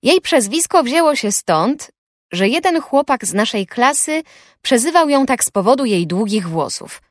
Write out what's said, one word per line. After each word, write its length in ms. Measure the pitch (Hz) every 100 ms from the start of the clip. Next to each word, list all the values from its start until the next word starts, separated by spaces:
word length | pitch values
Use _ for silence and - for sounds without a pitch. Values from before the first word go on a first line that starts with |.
Jej 200 | 247 359
przezwisko 600 | - 302 202 294 330 359
wzięło 320 | 247 311 320 285
się 160 | 208
stąd, 600 | 202 - 160 190 302 - _ _ _ _
że 160 | 175 196
jeden 340 | 302 359 330
chłopak 440 | - 277 285 262 202
z 80 |
naszej 340 | 190 220 214 190
klasy 560 | - 254 285 - 311 311 - _ _
przezywał 480 | - 254 277 339 311
ją 160 | 277 269
tak 180 | 247
z 60 | -
powodu 360 | 202 196 269 262
jej 220 | 190 170
długich 420 | 180 214 214 170
włosów. 520 | 165 147 - - - _